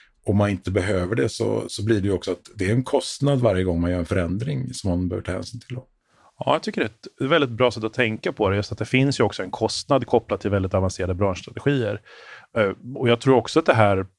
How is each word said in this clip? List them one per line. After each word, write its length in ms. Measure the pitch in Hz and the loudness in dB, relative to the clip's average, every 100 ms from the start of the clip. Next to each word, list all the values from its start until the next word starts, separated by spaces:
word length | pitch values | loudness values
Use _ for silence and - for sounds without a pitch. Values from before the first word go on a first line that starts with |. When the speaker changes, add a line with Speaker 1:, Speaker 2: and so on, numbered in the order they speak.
| _ _ | _ _
Speaker 1:
Om 120 | - 101 | 0 2
man 140 | 104 | 2
inte 200 | 98 - | 0 -2
behöver 440 | 98 92 95 90 | -2 0 0 0
det 140 | 117 123 | 0 -2
så, 360 | - 107 107 110 | -2 -2 -2 -4
så 160 | - | -6
blir 160 | 107 110 | 0 0
det 80 | 98 | 2
ju 40 | |
också 200 | 92 - | -2 -2
att 180 | 90 - | -6 -8
det 120 | - 92 | -6 0
är 60 | |
en 120 | 117 | 0
kostnad 560 | 127 135 - - 139 139 | 0 -2 -2 -2 0 2
varje 240 | 120 92 | 2 2
gång 160 | 92 85 | 0 0
man 100 | 87 | 0
gör 80 | 90 | -2
en 80 | 85 | -2
förändring 680 | 98 85 95 127 139 127 | -2 0 -4 -4 -6 -6
som 160 | 127 101 | -6 -2
man 180 | 90 90 | -2 -2
behöver 160 | 95 | -4
ta 80 | 95 | -6
hänsyn 280 | 92 - 113 | -8 -8 -14
till 160 | - 123 | -12 -14
då. 100 | - _ _ _ _ _ | -14 _ _ _ _ _
Speaker 2:
Ja, 160 | - | -2
jag 80 | 151 | 0
tycker 180 | - 214 | -2 -4
det 60 | 123 | -4
är 380 | - - _ | -6 -20 _
ett 60 | 135 | 0
väldigt 200 | 160 139 | 2 2
bra 200 | 113 123 | 2 0
sätt 140 | 113 | 2
att 100 | 110 | -6
tänka 380 | - 117 110 185 | -2 -2 0 -6
på 180 | - 101 | 0 0
det, 60 | 98 | 2
just 160 | 104 | -2
att 60 | - | -6
det 60 | |
finns 360 | 113 131 135 131 | -2 2 2 2
ju 40 | |
också 180 | 107 - | 0 0
en 80 | 95 | -8
kostnad 560 | - 110 - - 139 120 | -2 -2 -2 0 0 2
kopplat 340 | 120 - 101 | 0 0 -4
till 100 | 104 | 0
väldigt 240 | 98 95 | 0 0
avancerade 400 | 98 95 - 90 | 0 0 -2 -4
branschstrategier. 840 | 92 98 90 - - - 143 110 101 - - - - - 117 | 0 -2 -2 -10 -6 -2 0 -2 -6 -10 -20 -20 -20 -8 0
Eh, 400 | 104 - 120 135 | 0 -2 -10 -4
och 120 | 123 | 2
jag 120 | 117 | 2
tror 160 | 131 131 | 6 4
också 220 | - 156 | 6 0
att 80 | 160 | 4
det 80 | |
här, 320 | 123 104 95 95 | 6 6 4 -2